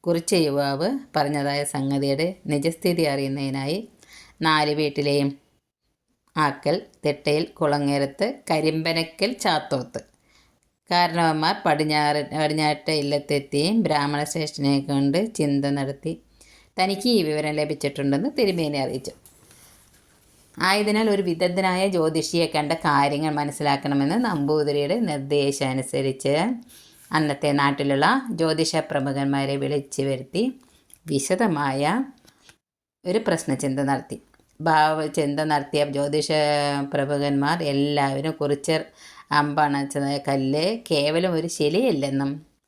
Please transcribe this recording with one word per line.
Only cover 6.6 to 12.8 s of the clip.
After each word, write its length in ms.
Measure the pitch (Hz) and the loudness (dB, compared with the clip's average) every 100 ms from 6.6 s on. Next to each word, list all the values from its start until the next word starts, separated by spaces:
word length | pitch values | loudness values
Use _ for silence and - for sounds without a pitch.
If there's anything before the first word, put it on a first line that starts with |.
| 147 180 - _ 151 | -2 -2 -4 _ -4
തിട്ടയിൽ, 380 | 143 - 147 | -2 0 0
കുളങ്ങരത്ത്, 920 | 170 - 151 143 143 143 139 - 214 277 - | -2 -2 0 0 0 0 -2 -2 -4 -4 -2
കരിമ്പനക്കൽ, 840 | 160 156 156 165 165 165 - 220 | 0 2 0 -2 -2 -4 -4 -4
ചാത്തോത്ത് 680 | 247 208 156 151 139 123 - - _ _ _ _ _ _ _ _ | -2 0 0 -2 -6 -6 -12 -14 _ _ _ _ _ _ _ _
കാരണവന്മാർ 720 | 175 175 170 165 156 160 202 180 | 0 2 2 2 2 0 0 0
പടിഞ്ഞാറ്, 600 | 151 151 151 147 147 143 151 | 2 2 2 2 0 -2 -2
പടിഞ്ഞാട്ട് 540 | 151 151 151 147 | 0 2 0 0